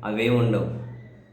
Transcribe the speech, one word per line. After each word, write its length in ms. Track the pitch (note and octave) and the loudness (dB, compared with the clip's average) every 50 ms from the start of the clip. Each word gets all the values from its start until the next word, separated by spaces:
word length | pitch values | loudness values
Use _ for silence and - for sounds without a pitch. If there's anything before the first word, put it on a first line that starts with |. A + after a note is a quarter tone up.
| - | -6
అవేం 340 | G#2+ G#2+ A2 A2+ A#2+ B2 A#2+ | -4 -2 0 2 4 4 4
ఉండవు. 260 | A2+ A2+ G#2 G2 F#2+ - - - - - - - - - - - - - | 4 4 2 2 0 -2 -6 -8 -10 -12 -14 -16 -18 -20 -20 -20 -20 -20